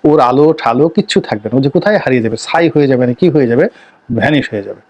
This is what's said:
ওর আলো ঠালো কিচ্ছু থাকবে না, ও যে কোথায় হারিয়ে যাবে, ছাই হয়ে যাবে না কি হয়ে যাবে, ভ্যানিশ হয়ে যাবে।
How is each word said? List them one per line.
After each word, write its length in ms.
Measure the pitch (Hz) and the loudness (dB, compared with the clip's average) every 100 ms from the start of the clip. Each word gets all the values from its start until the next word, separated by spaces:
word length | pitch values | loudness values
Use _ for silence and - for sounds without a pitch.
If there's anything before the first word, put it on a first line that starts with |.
ওর 160 | 156 151 | 2 2
আলো 340 | 123 131 151 156 | 2 4 2 2
ঠালো 320 | 117 120 160 | -2 0 0
কিচ্ছু 320 | 165 196 - | 0 -2 -2
থাকবে 280 | - 107 107 | -2 -8 -2
না, 40 | 139 | -2
ও 40 | |
যে 80 | 135 | 0
কোথায় 280 | 175 208 208 | 0 0 -2
হারিয়ে 240 | - 127 | 0 0
যাবে, 160 | 113 113 | -2 -6
ছাই 320 | - 160 170 | -4 0 0
হয়ে 180 | 151 143 | 2 2
যাবে 200 | 127 123 | 0 0
না 60 | |
কি 160 | 120 180 | 0 0
হয়ে 180 | 147 123 | 2 0
যাবে, 200 | 120 202 - - _ _ | 0 -2 -4 -20 _ _
ভ্যানিশ 380 | 117 139 151 - | -4 0 0 -2
হয়ে 120 | 107 | -8
যাবে। 180 | 101 - | -10 -16